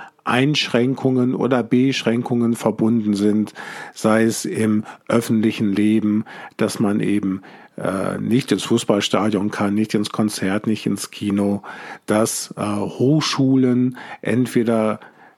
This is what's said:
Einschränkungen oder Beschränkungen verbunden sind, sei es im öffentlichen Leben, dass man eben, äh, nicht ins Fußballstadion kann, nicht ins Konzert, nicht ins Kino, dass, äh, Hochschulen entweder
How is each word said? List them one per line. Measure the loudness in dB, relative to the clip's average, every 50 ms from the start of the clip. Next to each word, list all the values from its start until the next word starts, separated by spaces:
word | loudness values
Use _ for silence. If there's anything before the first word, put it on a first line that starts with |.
| -14 -20 _ _ -4
Einschränkungen | -2 0 2 2 2 2 0 -2 0 2 2 2 2 0 0 0 0 2 2 2 0 0
oder | 0 0 2 2 0 0
Beschränkungen | 2 2 2 4 2 0 0 0 0 0 0 -2 -2 0 0 2 0 0
verbunden | 0 0 -2 0 2 2 2 2 2 2 0 0
sind, | 2 2 2 2 2 0 -2 -6 -14 -16 -14 -14 -14 -16 -16 -10
sei | -2 0 2 4 4 4
es | 2 0 -2 -4
im | -6 -2 0 0 2 2 0 -2 -4 -12 -14 _ 0
öffentlichen | 0 0 2 2 0 2 2 2 0 0 0 0 0
Leben, | 2 2 4 2 2 2 2 0 0 -2 -4 -10 -18 -18 -12 _ -2
dass | -2 -2 0 0
man | 0 0 2 0
eben, | 0 0 0 0 0 -2 -4 -4 -8 -12 -20 -20 -20 -18 -12
äh, | -8 -6 -4 -4 -2 -4 -4 -4 -4
nicht | -2 0 0 0 2 2
ins | 0 0 0
Fußballstadion | 0 0 0 2 2 2 2 2 0 0 0 0 2 0 0 -2 -2
kann, | -2 -2 -2 0 0
nicht | 0 -2 0 0
ins | -2 -2 -2
Konzert, | -2 -2 -2 -2 -2 -2 -4 -2 -2 -2 -2 -2
nicht | -4 -2 -2
ins | -4 -4 -4 -6 -10
Kino, | -10 -6 -4 -2 0 0 0 0 -2 -2 -6 -10 -16 -16 -16 -16 -16 -12 _
dass, | 0 2 2 2 0 -2 -6 -8 -10 -8
äh, | -6
Hochschulen | -6 -4 -4 -4 -4 -6 -2 0 2 2 4 2 2 0 0 0 2 4 4 4 4 4 2 2 0 0 -2 -6 -14 -16 -14 -8
entweder | -4 -2 0 0 0 0 0 0 2 2 2 2 2 0 -2 -4 -8 -20 -20 -20 -20 -20 _